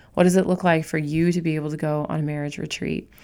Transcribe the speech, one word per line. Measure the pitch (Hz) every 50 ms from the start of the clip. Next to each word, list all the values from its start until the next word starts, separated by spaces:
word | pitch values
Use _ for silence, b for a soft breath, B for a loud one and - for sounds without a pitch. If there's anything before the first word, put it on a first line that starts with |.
| b b _
What | - 180
does | 180 180
it | 190 - -
look | 185 180 190
like | 180 165 160 160
for | - - 156
you | 151 143 151 160 165 175
to | 170 180
be | 165 165 156
able | 156 151 151
to | 151 156
go | - 151 151 151 147 -
on | - 156
a | 151
marriage | 151 151 147 147 143 147 -
retreat? | - 151 - - - - - - - B B B